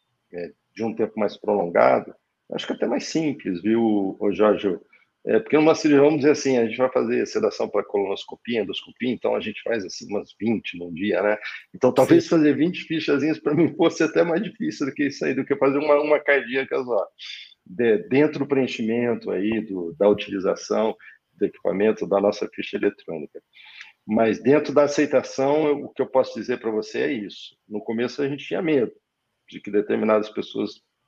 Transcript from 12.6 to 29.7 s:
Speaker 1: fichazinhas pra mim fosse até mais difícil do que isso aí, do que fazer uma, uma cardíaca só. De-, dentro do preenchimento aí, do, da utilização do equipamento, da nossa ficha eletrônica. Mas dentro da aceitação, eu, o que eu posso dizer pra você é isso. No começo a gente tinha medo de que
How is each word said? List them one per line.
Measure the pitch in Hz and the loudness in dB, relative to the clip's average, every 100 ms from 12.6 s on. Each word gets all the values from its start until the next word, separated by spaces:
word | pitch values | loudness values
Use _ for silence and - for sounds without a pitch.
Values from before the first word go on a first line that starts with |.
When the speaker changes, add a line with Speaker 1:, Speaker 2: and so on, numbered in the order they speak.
| 165 180 | 0 -2
Speaker 1:
fichazinhas | - 160 147 143 151 151 | -6 -6 0 0 0 -2
pra | 147 | 0
mim | 151 156 | 2 2
fosse | - 165 - | 4 0 2
até | 160 165 | 0 2
mais | 170 165 | 2 0
difícil | 196 - - - 135 | -4 -6 -6 -4 -6
do | |
que | 139 143 | -2 -4
isso | - | -2
aí, | 151 | -2
do | 131 - | -2 -2
que | 139 | 2
fazer | 139 139 | 2 2
uma, | 151 147 | 4 2
uma | 151 147 | 4 2
cardíaca | - 139 117 135 135 135 | 4 2 2 -4 -2 -4
só. | 123 107 - _ - - - _ _ | -2 -2 -2 _ -18 -18 -20 _ _
De-, | - 117 104 - | 0 2 2 2
dentro | 131 151 143 | 4 4 2
do | 139 | -2
preenchimento | 135 123 - 110 117 120 107 98 | 0 0 -2 -2 0 0 -2 -4
aí, | 92 104 110 | -2 -2 -2
do, | 98 95 85 80 | -4 -6 -6 2
da | 101 | 4
utilização | 101 - 98 98 85 - 107 110 - - _ _ - | 4 0 -4 -2 -4 -4 -2 -2 -4 -16 _ _ -4
do | 95 | -4
equipamento, | - 101 95 107 107 87 | -2 -4 2 0 0 0
da | 98 | 2
nossa | 101 - - | 2 0 -8
ficha | - - 101 | -8 -8 -2
eletrônica. | 101 - - 80 71 - _ - - - - _ - | -4 -4 -12 -10 -10 -16 _ -20 -20 -20 -20 _ -4
Mas | 110 113 98 | 0 2 2
dentro | 123 147 151 | 4 2 4
da | 143 | 2
aceitação, | 143 147 147 127 - - 139 151 151 | 2 2 2 0 0 -2 0 2 2
eu, | 143 - | -2 -4
o | |
que | - | -6
eu | 127 | 0
posso | 131 123 117 | 0 0 -4
dizer | 110 123 | -6 -4
pra | 113 | -2
você | 107 107 120 | -4 -4 -4
é | 139 | -4
isso. | 123 98 - - _ _ | -4 -8 -14 -20 _ _
No | 107 | -10
começo | - 113 123 - | -6 -4 -4 -4
a | 139 | -6
gente | 139 - | -6 -6
tinha | 175 | -4
medo | 156 139 110 - _ _ _ _ _ | 0 2 0 -6 _ _ _ _ _
de | 90 | -16
que | - | -2